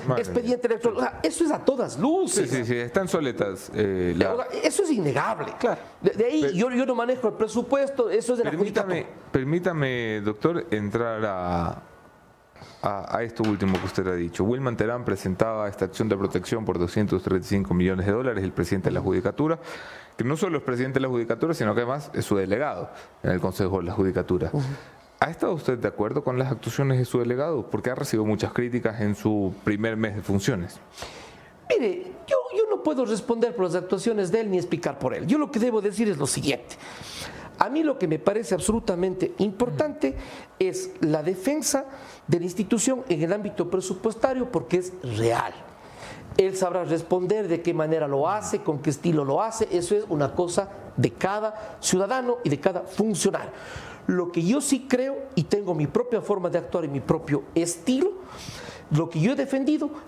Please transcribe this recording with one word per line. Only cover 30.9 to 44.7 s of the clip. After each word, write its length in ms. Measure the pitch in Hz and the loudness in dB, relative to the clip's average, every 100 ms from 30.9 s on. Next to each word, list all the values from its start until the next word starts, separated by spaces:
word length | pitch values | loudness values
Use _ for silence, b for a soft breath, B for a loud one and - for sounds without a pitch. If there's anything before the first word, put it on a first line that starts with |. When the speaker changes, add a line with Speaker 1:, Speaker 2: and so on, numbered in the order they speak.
| B B B B B B - - | B B B B B B -10 -2
Speaker 2:
Mire, 440 | 415 220 180 381 - - | 0 2 -2 -8 -12 -2
yo, 120 | 523 494 403 | 0 0 0
yo 80 | 440 | 0
no 120 | 392 | 0
puedo 240 | 311 269 226 | 0 0 0
responder 480 | 220 - 233 233 | 0 0 2 2
por 120 | - 180 | 2 0
las 100 | 180 | 0
actuaciones 560 | 180 196 226 214 180 | 0 0 2 0 2
de 80 | 220 | 2
él 100 | 214 | 2
ni 80 | 185 | 0
explicar 400 | 175 165 156 - | 0 -2 -2 -2
por 160 | 127 | -2
él. 140 | 90 143 | -2 2
Yo 100 | 302 | 2
lo 140 | 285 | 2
que 80 | 214 | 0
debo 220 | 247 220 | 2 2
decir 260 | 202 196 214 | 0 2 2
es 100 | 147 | 2
lo 80 | 143 | 0
siguiente. 520 | 143 139 127 - - B B B B B B B - | 0 0 -2 -4 -16 B B B B B B B 0
A 100 | 196 | 2
mí 140 | 302 | 2
lo 160 | 302 - | 0 0
que 80 | 175 | 0
me 100 | 156 | 2
parece 380 | 196 208 220 180 | 2 0 0 0
absolutamente 800 | 175 226 220 175 185 180 165 - | 0 0 -2 0 0 0 -2 0
importante 760 | 202 202 254 147 302 294 269 269 B B B - | 0 0 0 0 -2 0 -2 -2 B B B -2
es 340 | 185 180 - - | -2 -2 -6 0
la 200 | 156 156 | 2 2
defensa 640 | 156 190 269 302 - 269 269 B B B - | 0 0 0 0 2 0 -2 B B B 0
de 140 | 175 | 0
la 60 | 175 | 0
institución 580 | 220 190 233 262 254 - | -2 2 2 2 0 0
en 120 | 156 | 0
el 120 | 165 | 2
ámbito 360 | 214 202 - 175 | 0 -2 -2 0
presupuestario 800 | 190 185 185 220 214 262 254 247 | 0 -2 -2 -2 2 0 2 -2
porque 280 | 165 - | -2 0